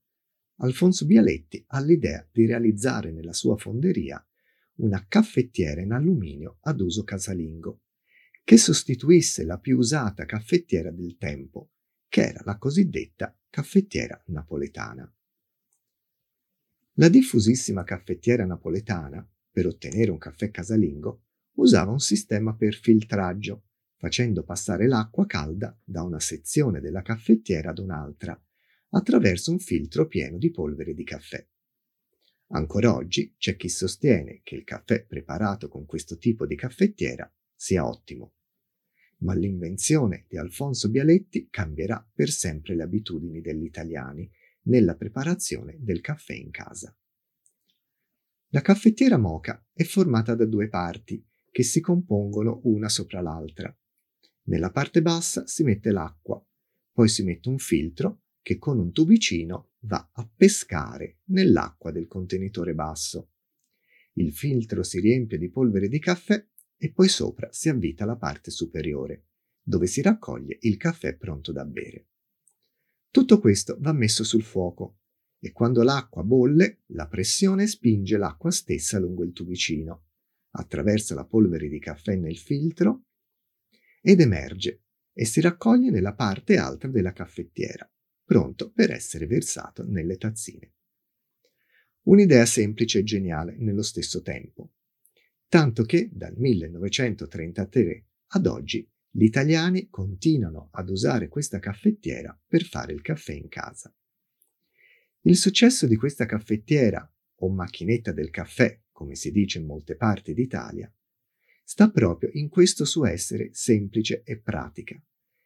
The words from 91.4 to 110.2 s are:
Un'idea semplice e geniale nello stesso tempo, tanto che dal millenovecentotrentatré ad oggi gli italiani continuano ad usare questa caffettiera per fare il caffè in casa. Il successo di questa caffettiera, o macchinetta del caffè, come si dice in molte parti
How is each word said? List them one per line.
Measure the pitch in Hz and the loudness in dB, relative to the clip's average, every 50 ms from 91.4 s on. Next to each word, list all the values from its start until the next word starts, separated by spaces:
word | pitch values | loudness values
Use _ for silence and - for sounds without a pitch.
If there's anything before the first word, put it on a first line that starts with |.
| _ _ _ _ _ _ _ _ _ _ _ _ - | _ _ _ _ _ _ _ _ _ _ _ _ 4
Un'idea | - 185 202 208 185 147 123 117 | 8 8 10 10 10 10 8 8
semplice | 113 - - 107 104 107 107 117 113 - 110 | 6 4 2 2 0 0 0 0 0 2 0
e | 95 | 0
geniale | 107 107 98 98 90 82 76 80 87 - - | 0 0 -2 -2 -2 -4 -4 -4 -6 -6 -6
nello | 117 107 101 101 | -4 -2 -2 -2
stesso | 107 - - - 85 - - 90 | -2 -4 -6 -8 -8 -8 -8 -8
tempo, | - - 71 64 - - - - - - _ _ _ _ _ _ _ _ _ _ _ _ _ _ _ _ | -8 -8 -10 -10 -12 -16 -18 -20 -20 -20 _ _ _ _ _ _ _ _ _ _ _ _ _ _ _ _
tanto | - 175 151 135 113 - 113 | 4 4 4 4 2 0 0
che | 113 - 117 - 240 - | 2 2 0 0 -2 -6
dal | 95 - 87 87 98 | -12 -14 -10 -6 -2
millenovecentotrentatré | 123 139 120 90 80 80 87 85 90 101 - - 131 120 101 - - 73 - 92 80 82 87 - 98 - - 131 110 85 78 - - _ _ _ _ _ - | 0 2 2 2 0 -4 -8 -6 -6 -4 -2 -2 -2 -2 -4 -6 -10 -10 -10 -10 -10 -8 -6 -6 -6 -2 0 0 2 0 0 -8 -12 _ _ _ _ _ -2
ad | 202 190 | 0 0
oggi | - - - - - - - - _ _ _ _ _ | 0 -2 -4 -8 -8 -8 -8 -8 _ _ _ _ _
gli | - 110 113 | 0 4 4
italiani | 110 110 139 139 151 160 165 160 180 180 185 185 - | 4 4 4 2 2 2 2 2 0 0 -2 -4 -6
continuano | - - 95 98 98 95 - 160 156 139 104 82 80 80 - - - | -8 -8 -8 -6 -6 -2 0 2 2 2 0 -2 -6 -10 -14 -14 -10
ad | - 92 90 | -10 -8 -6
usare | 95 95 110 139 135 120 - 76 | -4 -2 0 0 0 0 -2 -4
questa | - - 147 - - 98 | -6 -6 -6 -6 -6 -8
caffettiera | - - 104 - - 214 220 208 - - 64 58 71 78 - _ _ | -8 -8 -6 -2 0 0 0 0 -2 -8 -8 -8 -8 -12 -14 _ _
per | _ - 165 165 | _ 0 0 0
fare | - - 76 - 73 76 | -2 -6 -10 -8 -8 -10
il | 73 | -10
caffè | - - 160 151 - - 80 | -8 -8 -8 -8 -8 -10 -12
in | 71 73 76 | -12 -12 -14
casa. | - - - - - - - - _ _ _ _ _ _ _ _ _ _ _ _ _ _ _ _ _ _ _ _ _ _ _ _ _ _ | -14 -14 -12 -12 -14 -16 -20 -20 _ _ _ _ _ _ _ _ _ _ _ _ _ _ _ _ _ _ _ _ _ _ _ _ _ _
Il | - 165 175 | 4 6 6
successo | 180 - 196 196 - 233 233 254 - - 135 | 6 6 2 4 6 6 6 6 4 2 2
di | 113 | 2
questa | 110 110 139 143 - 120 110 | 2 2 0 -4 -4 -4 -4
caffettiera, | - 107 - - 110 107 - - 151 151 131 107 92 - - - _ _ _ _ _ - | -4 -4 -4 -2 -4 -2 0 0 2 4 4 4 2 0 -6 -12 _ _ _ _ _ -6
o | - 92 | -4 -4
macchinetta | 95 95 90 87 - - 82 87 113 117 113 - | -2 -4 -6 -8 -10 -6 -2 0 0 0 -2 -4
del | 82 80 76 - | -6 -6 -6 -8
caffè, | - - - - - - 127 - - _ _ _ _ | -8 -10 -10 -4 0 2 2 2 2 _ _ _ _
come | - - 71 69 | -14 -14 -12 -12
si | - - 80 | -10 -8 -2
dice | - 101 101 95 - 90 | 0 0 0 0 0 -6
in | 80 | -8
molte | 76 73 76 78 - 92 | -10 -10 -12 -12 -12 -8
parti | - - 110 104 98 | -4 -2 -2 -2 -2